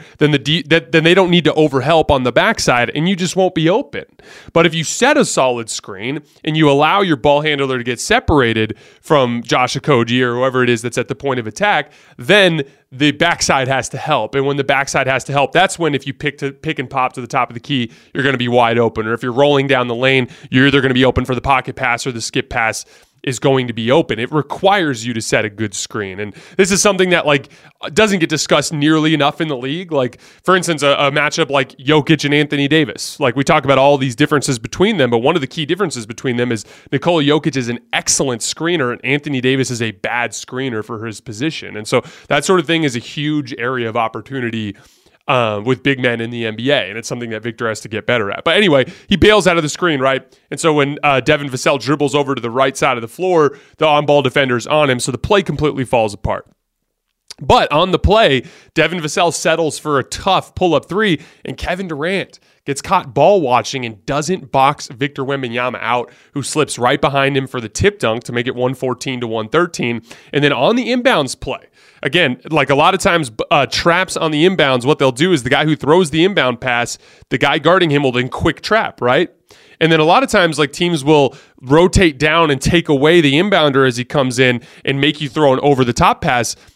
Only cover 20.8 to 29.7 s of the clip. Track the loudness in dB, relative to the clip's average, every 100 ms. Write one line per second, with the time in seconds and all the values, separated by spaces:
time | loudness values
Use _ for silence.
20.8 | 2 2 2 2 -2 -4 0 -2 -2 -6
21.8 | -4 -4 -4 -8 -8 -6 -6 -2 -2 -4
22.8 | -10 -20 _ _ -8 -2 0 0 0 0
23.8 | 2 2 2 -4 -4 -4 -4 -2 0 2
24.8 | 0 -4 -6 -6 -2 -2 -2 -4 -8 -6
25.8 | -10 -8 -8 -8 -10 -12 -12 -2 0 2
26.8 | 2 2 2 2 2 0 -2 -20 -20 _
27.8 | -8 0 2 2 0 -2 0 0 0 0
28.8 | 2 2 2 2 0 -2 -6 -6 -6